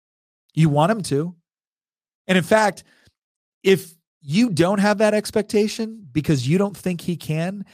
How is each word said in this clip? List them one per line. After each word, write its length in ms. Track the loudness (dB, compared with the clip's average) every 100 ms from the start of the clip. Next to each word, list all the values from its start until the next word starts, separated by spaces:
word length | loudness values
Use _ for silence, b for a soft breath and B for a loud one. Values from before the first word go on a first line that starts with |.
| _ _ _ _ _
You 160 | 0 2
want 220 | 4 2
him 100 | 0
to. 340 | -2 -4 -4 -10 _ _ _ _ _ _ _ _ 0
And 100 | 0
in 60 |
fact, 400 | 2 2 2 -4 b b b _ _ _ _ _
if 320 | 2 2 0 _ _ _
you 300 | -2 0 0
don't 300 | 2 2 2
have 180 | 0 2
that 160 | 2
expectation 960 | 0 -2 -4 -2 -2 -2 -4 -10 -10 -6
because 380 | -4 0 0 2
you 100 | 0
don't 180 | 0 -4
think 240 | -6 -6
he 160 | -6 -8
can, 480 | -6 -6 -6 -10 -16